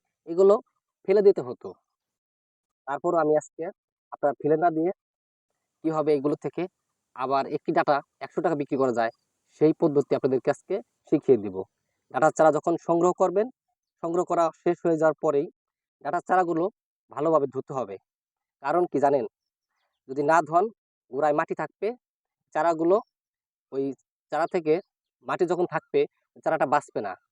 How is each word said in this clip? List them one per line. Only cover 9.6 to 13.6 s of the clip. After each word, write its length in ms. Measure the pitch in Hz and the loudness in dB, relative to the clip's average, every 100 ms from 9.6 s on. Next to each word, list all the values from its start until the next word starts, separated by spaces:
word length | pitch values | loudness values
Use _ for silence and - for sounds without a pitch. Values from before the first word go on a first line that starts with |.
সেই 120 | 151 156 | 2 4
পদ্ধতি 300 | 165 143 - 131 | 0 2 0 0
আপনাদেরকে 340 | 135 127 - 139 | 0 0 -2 -4
আজকে 200 | - 196 - _ _ | -4 -8 -8 _ _
শিখিয়ে 300 | 151 - 120 | 0 2 2
দিব। 120 | 101 95 - _ _ _ _ | 0 -10 -12 _ _ _ _
ডাটার 200 | 131 151 - | 0 2 4
চারা 140 | 156 147 | 4 4
যখন 160 | - 165 - | 0 -2 0
সংগ্রহ 240 | 170 175 170 | 0 2 2
করবেন, 260 | 185 185 254 - | 0 0 -4 -8